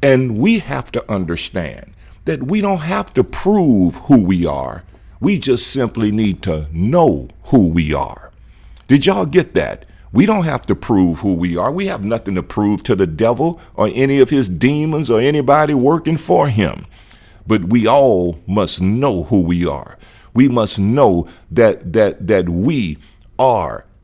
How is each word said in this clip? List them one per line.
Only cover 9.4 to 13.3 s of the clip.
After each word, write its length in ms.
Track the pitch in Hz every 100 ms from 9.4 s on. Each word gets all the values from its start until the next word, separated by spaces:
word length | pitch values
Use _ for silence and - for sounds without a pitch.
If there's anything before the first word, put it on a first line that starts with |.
| - -
that? 300 | 67 50 - - -
We 120 | - 202
don't 200 | 214 165
have 200 | - -
to 80 | -
prove 440 | - 107 90 82
who 140 | 104
we 240 | 87 87 85
are. 140 | 104
We 160 | 160 196
have 160 | 185 101
nothing 300 | 113 - 92
to 80 |
prove 400 | - - 104 104
to 120 | - 104
the 120 | 92
devil 520 | 78 113